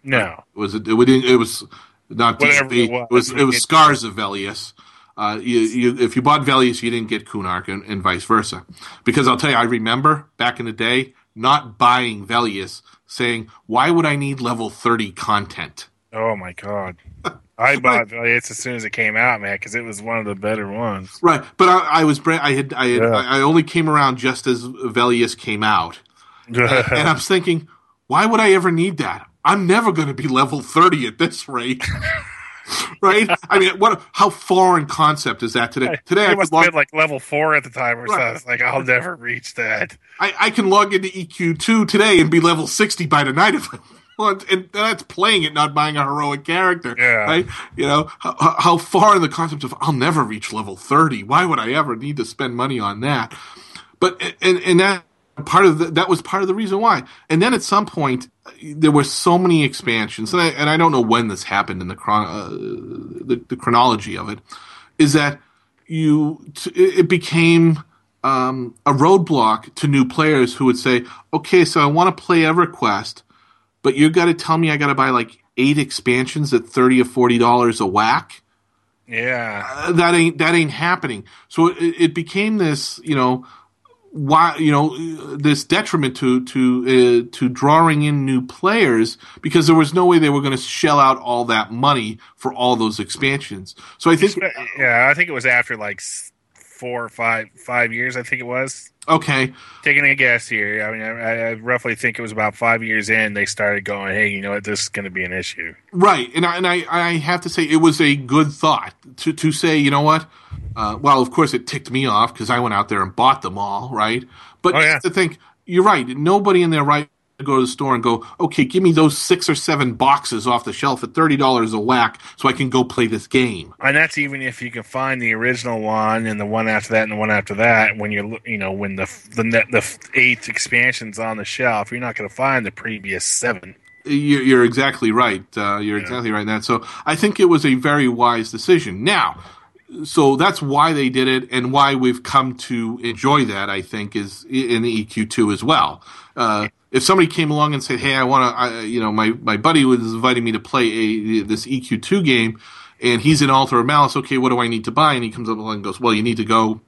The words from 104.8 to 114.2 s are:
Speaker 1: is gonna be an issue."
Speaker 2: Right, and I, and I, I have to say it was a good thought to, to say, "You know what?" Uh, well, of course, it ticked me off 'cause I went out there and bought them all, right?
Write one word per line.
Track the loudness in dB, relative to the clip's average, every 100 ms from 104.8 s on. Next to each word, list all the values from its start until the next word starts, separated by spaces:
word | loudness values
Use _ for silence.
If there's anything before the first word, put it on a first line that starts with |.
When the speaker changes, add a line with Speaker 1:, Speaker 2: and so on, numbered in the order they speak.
Speaker 1:
is | -6
gonna | -8 -10
be | -8
an | -8
issue." | -8 -10 -10 -14 -16 _
Speaker 2:
Right, | 2 2 2 -2 -2
and |
I, | -2 -2
and | -2
I, | -2 -2
I | -2 -2 -2
have | -2 -4
to | -4
say | -4
it | 0 4
was | 4 4
a | 2 0
good | 0 0 0
thought | 0 0 0 -4 _ -20 -6
to, | -6
to | -2 -2
say, | 0 0 2
"You | 2
know | 2
what?" | 2 0 -2 _ _ -16 -12 -6
Uh, | -6 -2
well, | 2 4
of | 2
course, | 2 0
it | 0 -6
ticked | -12 -6
me | -4 0
off | 0 0
'cause | -2 -4
I | -2
went | 0
out | -2 -2
there | -2
and | -2 2
bought | 2 2
them | -4 -8
all, | -6 -6 -6
right? | -4 -2 -2